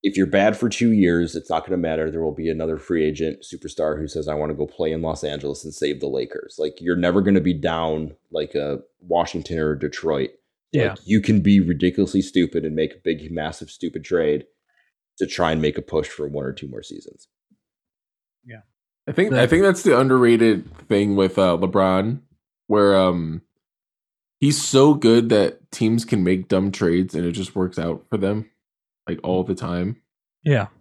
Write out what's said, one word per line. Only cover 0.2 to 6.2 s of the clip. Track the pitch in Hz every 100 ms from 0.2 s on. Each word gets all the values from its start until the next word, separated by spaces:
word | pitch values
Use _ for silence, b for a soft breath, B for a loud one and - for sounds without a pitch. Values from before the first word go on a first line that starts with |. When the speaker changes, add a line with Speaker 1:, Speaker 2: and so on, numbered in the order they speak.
| 90
Speaker 1:
bad | 98 104 104
for | 120
two | - 117
years, | 107 90 85 85 82
it's | -
not | 82 80
gonna | 90
matter. | 82 80 80
There | 82
will | 80
be | 76 80
another | 80 80 78
free | - 85
agent | 78 76 80 73
superstar | - 69 78 - 78 76
who | 78
says, | 80 76
"I |
wanna | 76 76
go | 73 76
play | - 80
in | 80
Los | 82 78 76
Angeles | 73 71 69 80
and |
save | 73 73 69
the | 69
Lakers." | 67